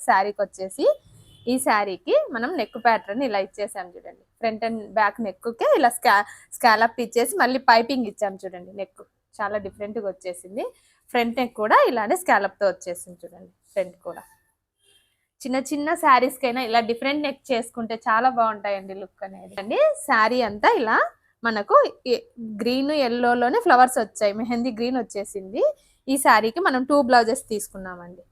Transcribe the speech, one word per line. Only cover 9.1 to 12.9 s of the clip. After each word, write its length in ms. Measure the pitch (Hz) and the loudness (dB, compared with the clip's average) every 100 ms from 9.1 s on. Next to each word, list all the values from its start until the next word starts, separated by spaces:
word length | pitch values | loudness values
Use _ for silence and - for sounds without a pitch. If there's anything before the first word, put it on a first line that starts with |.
| _ _ - | _ _ -10
చాలా 220 | 208 208 | -6 -6
డిఫరెంట్ 400 | 196 - 208 214 | -8 -10 -10 -8
గా 80 | 202 | -8
వచ్చేసింది. 560 | 185 185 175 180 208 381 - _ _ _ | -8 -10 -14 -12 -10 -10 -12 _ _ _
ఫ్రంట్ 260 | 247 233 233 | -2 -2 -2
నెక్ 180 | 247 - | -4 -4
కూడా 240 | 214 508 523 | 2 4 4
ఇలానే 300 | 247 214 349 | 2 0 -2
స్కాలప్ 400 | - 226 202 - | 2 2 0 -2
తో 100 | 202 | -2
వచ్చేసింది 520 | 185 - | -2 -8